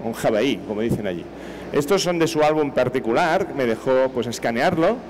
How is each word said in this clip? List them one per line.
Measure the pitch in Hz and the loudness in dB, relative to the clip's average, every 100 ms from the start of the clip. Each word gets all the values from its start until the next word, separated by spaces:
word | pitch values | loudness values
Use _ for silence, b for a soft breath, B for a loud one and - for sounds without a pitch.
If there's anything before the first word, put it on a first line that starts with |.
Un | 113 | -8
Hawái, | 113 135 107 135 101 95 | -2 0 2 2 0 -4
como | 104 | -4
dicen | 117 - 104 | -2 -2 -2
allí. | 87 - B B B B | -6 -8 B B B B
Estos | 147 143 196 | -4 0 0
son | 175 175 | 2 2
de | 160 | 0
su | 151 | 2
álbum | 151 156 147 | 2 2 0
particular, | 135 123 131 113 127 170 170 175 139 | 0 0 0 0 2 2 2 0 -2
me | 123 | 0
dejó, | 110 - 131 131 | 0 2 4 4
pues, | 127 117 | 0 -4
escanearlo, | 113 127 117 160 165 165 240 - | -4 -2 0 0 2 2 0 -6